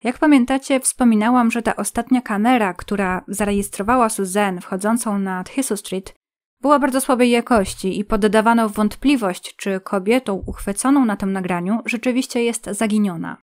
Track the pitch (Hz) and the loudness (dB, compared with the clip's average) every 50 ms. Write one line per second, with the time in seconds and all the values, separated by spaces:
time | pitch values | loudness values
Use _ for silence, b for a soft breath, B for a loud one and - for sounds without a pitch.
0 | - 247 247 - 339 311 294 262 240 - 269 269 - - 277 262 262 - - - | -4 -6 -2 2 4 6 6 6 6 2 0 -2 0 0 0 0 0 -2 -2 2
1 | 247 233 226 208 214 233 254 254 233 226 - 240 226 233 - - 208 - - 233 | 2 4 4 4 2 2 2 4 2 2 0 0 -2 -2 -2 -2 -4 -4 -4 -4
2 | 233 - 254 247 247 - 220 196 208 247 262 240 214 190 180 - - - 208 196 | 0 0 0 0 0 -2 -2 0 2 2 4 2 2 0 -2 -6 -6 -6 -2 -2
3 | 196 180 185 185 - - 240 - 214 202 202 202 196 - - - 196 208 247 262 | 0 0 -2 -4 -6 -8 -4 -4 -2 0 0 -2 -2 -4 -6 -6 0 0 2 2
4 | 233 220 - - 196 185 180 208 208 196 185 180 - - 202 190 202 214 226 240 | 2 2 0 -2 -4 -2 0 0 0 0 -2 -6 -8 -8 -8 -2 0 0 0 0
5 | - 226 202 196 196 190 185 185 185 - - - 262 - 208 196 - - 185 190 | -2 -2 -2 -2 -2 -4 -4 -6 -8 -6 -4 -4 -2 -2 -4 -6 -6 -8 -8 -8
6 | 190 - - _ _ _ _ _ _ _ _ _ - 277 294 277 269 285 247 269 | -8 -12 -20 _ _ _ _ _ _ _ _ _ 2 2 4 4 4 2 0 0
7 | 262 - 262 233 247 240 240 233 233 - 254 220 190 - - - - 190 - 185 | 0 0 2 2 4 4 4 2 2 2 2 2 2 0 -6 -4 -4 -4 -2 -4
8 | 208 _ 220 208 202 208 190 220 208 233 233 233 226 214 208 214 214 208 - - | -2 _ 0 2 2 2 2 4 4 4 2 2 2 0 0 -2 -2 -2 -2 0
9 | - 269 294 247 208 185 185 - - - - - - 202 190 190 _ - - 196 | 0 2 2 2 0 -4 -4 -6 -12 -18 -16 -8 -6 -4 -4 -4 _ -4 -4 -2
10 | 185 202 233 262 254 - 196 185 - - - - - 208 196 - - 262 277 285 | 0 2 0 0 0 -2 -6 -6 -6 -10 -10 -8 -6 -6 -6 -2 2 2 4 4
11 | 262 220 202 196 208 190 190 190 180 180 185 175 175 190 220 226 226 - 247 226 | 4 2 0 -2 -2 -4 -4 -4 -4 -4 -4 -2 -2 -2 -2 -2 -2 -6 -6 -2
12 | - 262 240 254 262 - - 247 233 233 226 - - 196 202 - 233 214 208 214 | -2 -2 0 0 -2 -2 -2 -2 -2 0 -2 -4 -8 -8 -4 -2 0 0 2 2
13 | 208 196 170 165 175 170 - _ _ _ _ | 0 0 -2 -6 -10 -10 -12 _ _ _ _